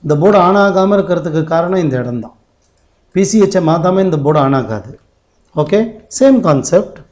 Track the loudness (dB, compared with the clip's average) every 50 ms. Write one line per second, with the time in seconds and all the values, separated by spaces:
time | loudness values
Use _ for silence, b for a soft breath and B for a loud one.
0 | _ -2 -2 2 2 4 4 4 4 4 4 2 2 2 2 2 0 2 2 0
1 | 0 0 -2 -4 -4 -4 -4 -4 -4 -2 -2 -2 -2 -2 -2 -2 -2 -2 -2 -4
2 | -6 -6 -8 -8 -10 -12 -16 _ _ _ _ _ _ _ _ _ _ _ _ _
3 | _ _ _ -2 -2 0 2 2 2 2 2 0 0 2 0 0 0 0 0 0
4 | 0 0 -2 -2 0 0 0 2 2 0 0 -2 -2 -4 -8 -10 -10 -14 -20 -20
5 | _ _ _ _ _ _ _ _ _ _ _ -4 -4 0 0 0 -2 -2 -6 -16
6 | -20 _ -4 0 2 4 4 4 2 2 0 0 0 0 0 0 0 -2 -12 -20
7 | -20 _